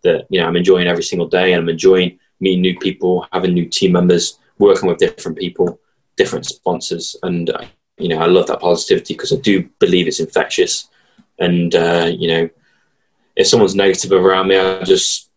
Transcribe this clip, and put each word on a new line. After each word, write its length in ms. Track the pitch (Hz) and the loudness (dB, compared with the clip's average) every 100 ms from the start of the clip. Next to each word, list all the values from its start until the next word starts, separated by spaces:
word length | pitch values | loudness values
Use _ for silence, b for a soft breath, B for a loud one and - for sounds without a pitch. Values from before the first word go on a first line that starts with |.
that, 240 | 90 82 - | 0 -2 -2
you 100 | 92 | -2
know, 80 | 82 | 0
I'm 80 | 87 | 0
enjoying 300 | 90 90 87 | 2 2 2
every 160 | 85 | -2
single 240 | - 90 82 | -4 -4 -2
day, 260 | 90 92 | 0 2
and 100 | 87 | 0
I'm 60 | 82 | -2
enjoying 500 | 82 95 92 90 - _ _ | 0 4 4 2 -6 _ _
meeting 220 | 95 92 | -2 0
new 160 | 92 90 | 0 -2
people, 480 | 95 - 90 90 - | -6 -2 -2 -2 -2
having 200 | 92 92 | -4 0
new 120 | 87 82 | -2 -2
team 280 | - 95 | -2 2
members, 440 | 87 90 87 - - _ _ | 2 2 2 0 -10 _ _
working 280 | 101 95 95 | 4 4 0
with 80 | 85 | 0
different 400 | 87 - - 80 | -2 -2 -12 -8
people, 420 | 90 - 90 - _ _ _ - | -8 -2 -4 -4 _ _ _ -4
different 280 | - 82 - | -4 -4 -10
sponsors. 680 | - - 87 - 82 - - | -8 -6 -6 -6 -8 -10 -10
And, 260 | 90 87 82 | -6 -4 -4
uh, 160 | - - _ _ _ | -8 -12 _ _ _
you 120 | 87 | -6
know, 100 | 80 | -2
I 80 | 85 | 2
love 200 | 90 - | 2 2
that 120 | - | -2
positivity 560 | 87 104 - 90 - - | 0 -2 0 -2 -2 -10
'cause 180 | - | -4
I 40 | - | -2
do 260 | - 95 90 _ | 0 0 -2 _
believe 280 | 95 90 82 | 2 2 0
it's 120 | - | -4
infectious. 680 | 80 - - - 90 - - b b b _ - | -4 -4 -4 -2 -2 -2 -10 b b b _ -4
And, 340 | 87 87 85 | -2 0 0
uh, 380 | 85 85 85 85 | 0 0 0 -2
you 140 | 85 85 | -2 -2
know, 220 | 82 82 _ _ _ _ _ _ _ _ - | -2 -2 _ _ _ _ _ _ _ _ -2
if 120 | 98 | 2
someone's 280 | 120 98 98 | 4 2 2
negative 360 | 98 92 92 | 0 0 0
around 360 | 95 92 95 95 | 2 4 2 2
me, 80 | 95 | 2
I 260 | 95 95 | 2 -2
just 460 | 92 92 - - _ | 0 0 0 -6 _